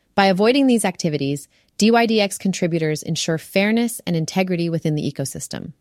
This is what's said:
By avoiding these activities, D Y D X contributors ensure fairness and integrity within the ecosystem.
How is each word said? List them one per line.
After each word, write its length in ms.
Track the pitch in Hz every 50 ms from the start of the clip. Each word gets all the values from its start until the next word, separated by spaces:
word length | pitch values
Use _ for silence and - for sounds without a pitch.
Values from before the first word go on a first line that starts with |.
| _ _ _
By 120 | 202 196
avoiding 420 | 196 190 180 208 233 254 285 269 262
these 180 | 240 220 -
activities, 640 | 190 175 - - 165 151 139 139 139 143 139 - - _ _ _ _ _
D 140 | - 196 226
Y 160 | 226 233 233
D 120 | 220 226 214
X 200 | 202 190 - -
contributors 640 | - 190 175 - 185 165 170 165 160 156 151 151
ensure 340 | - - 160 - - - 160
fairness 640 | 156 - - - 190 196 214 226 233 240 233 - - -
and 100 | 175 170
integrity 540 | 160 160 - - 190 190 185 180 170 170 170
within 240 | 165 156 - 160 151
the 180 | 151 - 147
ecosystem. 640 | 143 - 139 - - - - - - - - 165 - _